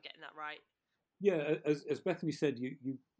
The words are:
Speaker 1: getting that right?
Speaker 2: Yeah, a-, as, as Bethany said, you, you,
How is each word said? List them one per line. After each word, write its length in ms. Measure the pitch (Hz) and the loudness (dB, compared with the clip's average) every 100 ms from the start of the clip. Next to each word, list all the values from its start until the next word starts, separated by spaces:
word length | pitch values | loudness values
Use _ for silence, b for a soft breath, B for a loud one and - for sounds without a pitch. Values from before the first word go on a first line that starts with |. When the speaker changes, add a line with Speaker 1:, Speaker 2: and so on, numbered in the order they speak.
Speaker 1:
getting 180 | 143 - | -14 -14
that 180 | 147 147 | -14 -8
right? 220 | 151 151 - _ _ _ _ - | -8 -10 -14 _ _ _ _ 0
Speaker 2:
Yeah, 360 | 196 165 147 151 | 2 4 2 2
a-, 120 | 151 | 2
as, 160 | 147 - | 0 0
as 120 | 139 | -2
Bethany 320 | 190 170 160 | 0 0 -2
said, 260 | 143 151 120 | 2 0 0
you, 180 | 127 156 | -4 -4
you, 160 | 127 135 _ | -6 -8 _